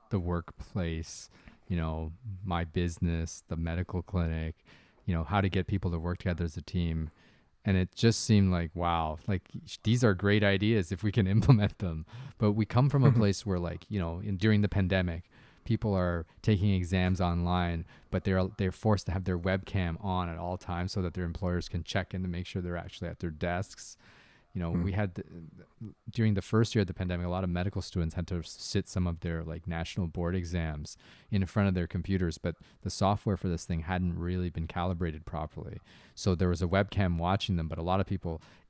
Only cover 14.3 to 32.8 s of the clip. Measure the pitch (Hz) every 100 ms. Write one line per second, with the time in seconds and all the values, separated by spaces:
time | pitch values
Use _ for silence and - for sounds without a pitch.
14.3 | 95 110 104 104 101 90 95 90 82 -
15.3 | - - _ - 110 110 95 90 85 82
16.3 | - - 101 104 92 85 92 92 92 87
17.3 | 85 87 90 87 85 - - - 92 98
18.3 | 92 92 - 95 - 110 101 - 92 90
19.3 | 90 90 92 - 98 87 82 98 92 87
20.3 | 82 87 90 - 87 92 - 90 90 85
21.3 | 80 90 87 - 87 - 101 90 95 92
22.3 | 87 90 98 87 87 85 - 85 80 85
23.3 | 76 87 87 - - - - - - -
24.3 | _ _ 90 85 87 92 95 101 92 -
25.3 | 85 80 - - - 107 - - - 110
26.3 | 98 - 110 117 113 90 - 90 87 87
27.3 | 90 95 87 87 95 - 92 80 87 85
28.3 | 87 80 - - 98 - 95 90 82 85
29.3 | 82 80 82 87 82 82 - 87 90 87
30.3 | 92 85 87 80 76 78 - - - -
31.3 | 101 90 107 101 92 85 95 82 95 87
32.3 | - 90 78 - -